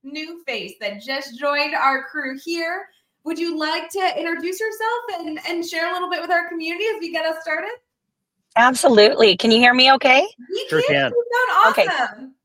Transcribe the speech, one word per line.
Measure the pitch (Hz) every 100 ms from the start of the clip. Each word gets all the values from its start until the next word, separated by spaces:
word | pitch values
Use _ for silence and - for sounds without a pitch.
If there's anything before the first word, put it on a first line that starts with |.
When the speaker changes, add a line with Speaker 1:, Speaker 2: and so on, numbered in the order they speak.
Speaker 1:
new | 269 294 311 339
face | - 226 175 -
that | 202 202
just | 226 269 269 240
joined | 285 285 294
our | 311 302 269
crew | 269 302 269 269
here. | 330 339 330 370 403 _ _ _
Would | 302 330
you | 339 311
like | 311 330 330
to | 392 370 -
introduce | 330 339 320 370
yourself | 440 415 440 466 466
and, | 359 311 311 -
and | 339 339
share | 339 339
a |
little | 359 359
bit | 349
with | 339
our | 349 339
community | 339 320 349 440
as | 440
we | 330
get | 330
us | 320 320
started? | 330 311 381 480 _ _ _ _ _ _ _
Speaker 2:
Absolutely. | 226 240 254 269 226 208 - 226
Can | 180 226
you | 226
hear | 247
me | 254 262
okay? | 269 269 262 392 _ 247
Speaker 1:
We | 392 415
Speaker 3:
Sure | 466
Speaker 1:
can. | 508 - -
Speaker 3:
can. |
Speaker 1:
You | 480 480 480 494
sound | 359 226
Speaker 2:
Okay. | - 214
Speaker 1:
awesome. | 339 247 214 262 _